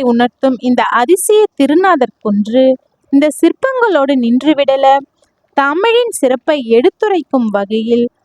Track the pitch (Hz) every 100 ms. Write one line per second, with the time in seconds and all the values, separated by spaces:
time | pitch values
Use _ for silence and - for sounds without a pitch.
0 | 247 233 247 - 269 247 247 247 214 226
1 | 240 381 - 427 427 - 277 320 381 320
2 | 233 - 214 202 208 247 262 262 _ _
3 | _ 277 302 - 339 - 539 523 453 311
4 | 269 269 233 247 277 277 269 269 269 277
5 | 277 _ _ _ _ - 277 311 453 466
6 | 480 - 254 254 - 294 226 226 320 -
7 | 427 370 - 269 226 202 196 220 226 240
8 | 240 -